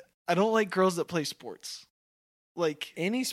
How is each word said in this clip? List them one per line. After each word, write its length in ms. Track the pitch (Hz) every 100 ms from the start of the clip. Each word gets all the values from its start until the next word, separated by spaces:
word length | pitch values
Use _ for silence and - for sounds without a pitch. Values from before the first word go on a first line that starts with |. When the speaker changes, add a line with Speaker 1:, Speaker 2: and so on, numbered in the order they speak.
| - _ -
Speaker 1:
I 60 |
don't 180 | 175 214
like 180 | 220 202
girls 260 | 185 185 170
that 100 | 147
play 180 | 170
sports. 600 | 143 - 120 90 - - - _ _ _ _ _ _ -
Like, 360 | 165 151 - -
Speaker 2:
Any 280 | 175 247 254